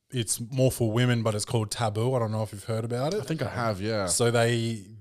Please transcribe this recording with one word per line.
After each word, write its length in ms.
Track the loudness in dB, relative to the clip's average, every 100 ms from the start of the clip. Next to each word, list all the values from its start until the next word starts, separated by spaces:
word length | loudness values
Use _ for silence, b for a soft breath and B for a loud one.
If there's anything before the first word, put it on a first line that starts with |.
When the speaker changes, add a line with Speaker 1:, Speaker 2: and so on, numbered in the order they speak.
| _
Speaker 1:
it's 280 | -4 -2 -4
more 320 | -4 2 2
for 200 | 4 0
women, 320 | 2 4 4
but 100 | 2
it's 100 | -2
called 280 | 0 0 0
Taboo. 420 | -2 -2 0 0
I 60 | 0
don't 120 | 0
know 120 | -2
if 100 | -4
you've 120 | -6 -6
heard 200 | -4 -2
about 300 | -2 -2 -4
it. 60 |
Speaker 2:
I 20 |
think 180 | -4 -4
I 80 | -4
have, 320 | -2 -2 -2
yeah. 240 | -2 -2 0
Speaker 1:
So 240 | 2 4
they, 560 | 4 4 2 0 -4 -8 -8